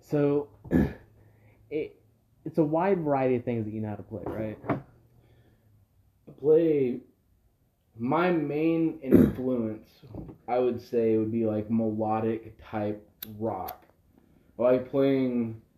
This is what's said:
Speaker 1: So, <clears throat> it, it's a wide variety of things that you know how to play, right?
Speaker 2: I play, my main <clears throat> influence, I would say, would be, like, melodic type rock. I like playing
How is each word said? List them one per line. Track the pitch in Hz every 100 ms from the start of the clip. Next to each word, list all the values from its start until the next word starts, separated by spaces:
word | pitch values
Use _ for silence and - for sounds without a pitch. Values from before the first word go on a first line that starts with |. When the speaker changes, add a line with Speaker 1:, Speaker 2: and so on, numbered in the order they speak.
Speaker 1:
So, | - 147 143 143 - -
<clears throat> | - - - - - _ - _ - _ _
it, | 151 135 - _ _ _ _
it's | - 156
a |
wide | 151 160 190 190
variety | 151 139 131 127
of |
things | 123 117
that | 107
you | 110
know | 107
how |
to | 104
play, | 95 110 87
right? | 101 110 107 -
Speaker 2:
I | 135 - _ _ _ _ _ _ _ _ _ _ _ _ _ - 151
play, | 135 156 165 147 127 123 - _ _ _ _ _ _ _ _ 113
my | 120 151 180
main | 170 143 147 160 165 160 -
<clears throat> |
influence, | 135 127 117 - 127 127 110 110 - _ - - - - -
I | 123
would | 123 117
say, | - 120 113 110
would | 110
be, | 113 110
like, | 107 107
melodic | 113 110 107 107 110 113 113 110 -
type | - 110 104 104 - _ 110 104
rock. | 110 95 90 - _ _ _ _ _ _ _ -
I |
like | 120 127 127
playing | 139 139 135 127 120 113 110 _